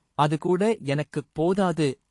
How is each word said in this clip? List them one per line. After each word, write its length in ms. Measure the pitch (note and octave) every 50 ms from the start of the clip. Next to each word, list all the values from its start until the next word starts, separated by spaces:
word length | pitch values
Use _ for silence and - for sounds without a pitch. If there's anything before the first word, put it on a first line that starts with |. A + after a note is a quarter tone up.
| _ _ -
அது 220 | - D3 D3 D#3+
கூட 400 | D3 - F3 F3+ F3+ G#3 A3+ -
எனக்குப் 520 | C3+ C#3 C#3 C#3 D3+ C#3+ - - D3+ - _ -
போதாது," 680 | D#3 D#3+ F3+ G3 G3+ F#3+ F3 D#3+ D#3+ D3+ C3+ - _ _ _